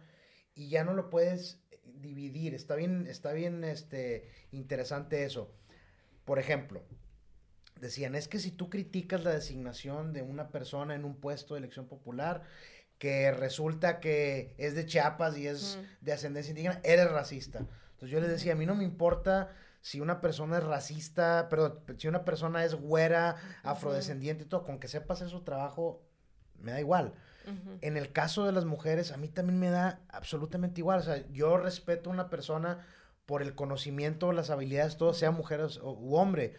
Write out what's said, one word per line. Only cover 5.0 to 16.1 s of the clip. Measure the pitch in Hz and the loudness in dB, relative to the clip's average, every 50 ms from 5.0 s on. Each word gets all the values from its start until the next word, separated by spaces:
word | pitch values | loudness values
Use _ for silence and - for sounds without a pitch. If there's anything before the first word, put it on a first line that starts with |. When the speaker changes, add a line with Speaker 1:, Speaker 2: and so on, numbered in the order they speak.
| 147 - 160 147 143 | -4 -2 -2 -2 -2
Speaker 1:
eso. | 135 - 123 104 - - - - - - - - - - _ _ _ _ - - | -2 -4 -6 -8 -10 -12 -20 -20 -20 -20 -20 -20 -20 -20 _ _ _ _ -12 -4
Por | - 139 139 | -2 0 0
ejemplo, | 131 139 156 135 135 - 98 90 - - - - - - - - - - - - - _ - - - - - - | 2 2 0 0 0 -6 -12 -14 -14 -16 -20 -20 -20 -20 -20 -20 -20 -20 -20 -20 -20 _ -20 -20 -20 -20 -18 -14
decían, | 127 120 113 135 139 127 135 | -12 -10 -6 -6 -4 -4 -4
"Es | 147 156 156 | -4 -6 -4
que | - 214 | -6 -4
si | 175 180 | -4 -4
tú | 175 - 180 175 | -4 -6 -6 -4
criticas | - 196 190 - - 185 175 - 190 185 165 | -4 -6 -6 -4 -4 -4 -2 0 -2 0 2
la | 175 160 | 2 0
designación | 151 - - 131 131 127 123 117 - - 135 139 147 156 160 156 | 0 0 -4 -8 -6 -8 -8 -8 -10 -8 -8 -6 -6 -4 -6 -6
de | 143 127 | -6 -6
una | 131 139 147 151 151 | -6 -6 -8 -8 -6
persona | - 143 127 127 - 139 143 151 147 | -8 -8 -8 -6 -6 -6 -4 -4 -4
en | 143 147 | -6 -6
un | 143 139 | -8 -8
puesto | 139 - 143 147 135 - - 151 | -6 -6 -6 -6 -6 -8 -8 -8
de | 143 | -8
elección | 135 120 - - 127 | -8 -10 -12 -14 -14
popular, | - 151 135 - 127 120 123 143 165 175 175 - - - - - - - - - _ _ - | -14 -16 -16 -14 -10 -6 -4 -2 -2 -2 -4 -6 -12 -18 -20 -20 -20 -20 -20 -20 _ _ -6
que | - 143 139 135 135 139 131 | -4 0 2 4 6 6 4
resulta | 127 135 131 135 - 151 156 160 160 175 175 165 170 | 4 0 -2 -2 0 0 0 0 2 2 2 2 2
que | - 160 151 147 147 143 139 135 117 - - - | 2 2 4 4 4 4 2 0 -4 -6 -6 -4
es | 135 147 143 | -4 -2 0
de | 160 165 | -2 -2
Chiapas | 160 - 165 143 151 156 160 170 160 151 | 2 4 6 6 6 4 2 0 0 0
y | 147 143 143 | 0 -4 -4
es | 147 143 196 196 196 | -4 -4 -4 -6 -6
Speaker 2:
Ujú. | 196 190 - - - - | -8 -10 -14 -16 -10 -4
Speaker 1:
de | 147 | -2